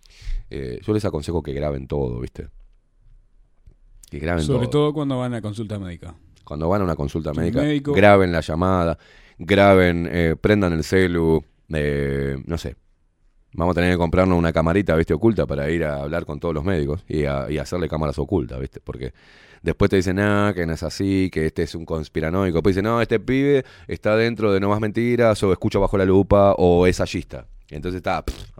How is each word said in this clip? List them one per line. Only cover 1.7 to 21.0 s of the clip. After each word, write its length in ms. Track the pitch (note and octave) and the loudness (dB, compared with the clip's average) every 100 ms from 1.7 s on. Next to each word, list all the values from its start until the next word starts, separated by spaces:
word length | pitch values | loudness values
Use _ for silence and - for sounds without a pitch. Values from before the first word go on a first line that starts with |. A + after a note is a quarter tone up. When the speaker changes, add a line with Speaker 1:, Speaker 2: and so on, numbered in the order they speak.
| C#2 C2 | -6 -6
Speaker 1:
todo, 320 | D2 C2 A#1+ | -4 -4 -6
¿viste? 300 | B1+ - - - - _ _ _ _ - _ _ _ _ _ _ _ - - | -10 -12 -18 -20 -20 _ _ _ _ -20 _ _ _ _ _ _ _ -20 -16
Que 100 | - | -8
graben 240 | D3+ F2 | -4 -2
Speaker 2:
Sobre 240 | - B2+ B2 | 0 0 0
Speaker 1:
todo. 200 | D3 D3 | 0 0
Speaker 2:
todo 60 | |
cuando 240 | D3+ C#3 B2+ | -2 -4 -4
van 160 | B2 | -4
a 80 | A#2+ | -6
consulta 380 | G#2 G#2 G#2+ G#2+ | -8 -8 -8 -8
médica. 340 | F#2 E2+ E2+ - _ _ | -8 -12 -16 -18 _ _
Speaker 1:
Cuando 240 | - D2 D#2+ | -12 -4 0
van 140 | G2+ | 0
a 20 | |
una 140 | F2+ D2 | 0 -2
consulta 340 | C#2+ E2+ D#2 | -4 -4 -4
Speaker 2:
Un 60 | D2+ | -2
Speaker 1:
médica, 240 | E2+ A#2+ | -2 0
Speaker 2:
médico. 320 | D3 D3 C#3+ | 0 -2 -2
Speaker 1:
graben 400 | A#2 G2+ G2+ F#2 | 4 8 8 4
la 80 | E2+ | 0
llamada, 560 | D#2 D#2+ F#2 F#2 E2+ D#2+ _ - - - | -2 -2 0 2 0 -4 _ -20 -20 -10
graben, 640 | E2+ G2 G2+ F#2+ F2+ E2+ E2+ | 0 4 6 8 6 2 0
eh, 240 | F2 E2 D#2 | 0 0 2
prendan 340 | G2+ G#2 F2+ | 2 2 2
el 100 | E2 | 0
celu, 580 | D2+ F#2+ F#2 E2+ E2 D#2+ - _ - | 0 2 2 2 2 2 -2 _ -8
eh, 640 | D#2 D2 C#2+ C#2 C#2 C#2 C#2 - | -4 -2 -2 -2 -2 -4 -6 -6
no 120 | E2 | -8
sé. 180 | - - _ _ _ _ _ _ _ | -8 -14 _ _ _ _ _ _ _
Vamos 180 | - E2+ | -4 -2
a 40 | E2 | 2
tener 140 | F2+ | 2
que 40 | F2 | 2
comprarnos 400 | E2+ F2+ F#2 F2 | 2 2 4 2
una 140 | E2 | 2
camarita, 460 | D#2+ D#2+ F#2 F2+ D#2+ | 2 2 2 2 0
¿viste? 160 | E2 | 0
Oculta 320 | D#2 A2+ F2+ C#2 | 0 0 0 -2
para 240 | C#2+ C#2+ | -4 -4
ir 160 | E2+ D#2 | -2 -4
a 160 | C#2+ | -6
hablar 240 | C#2+ E2+ D#2+ | -6 -6 -6
con 160 | C#2+ | -8
todos 120 | F2 | -6
los 120 | D#2 E2+ | -4 -2
médicos 400 | F2+ C#2 E2+ - | -2 -2 -6 -6
y 160 | D2+ | -4
a, 260 | C#2 C#2 B1 | -2 -4 -4
y 80 | D2+ | -6
hacerle 300 | C#2 F2+ D#2+ | -6 -6 -4
cámaras 320 | D#2 D2+ C#2+ | -4 -4 -4
ocultas, 400 | C2+ F2+ B1 B1+ | -2 -2 -4 -8
¿viste? 220 | C2+ - | -10 -12
Porque 320 | - B1 B1+ - _ - - - | -14 -12 -12 -14 _ -20 -20 -8
después 280 | E2 - G2 | -4 0 2
te 60 | G2 | 2
dicen, 240 | F2+ F#2 | 2 0
"Ah, 320 | G#2 G2+ G#2 | 2 2 0
que 120 | F2+ E2 | 0 -4
no 80 | |
es 100 | D#2+ | -4
así, 460 | D#2 - | -6 -4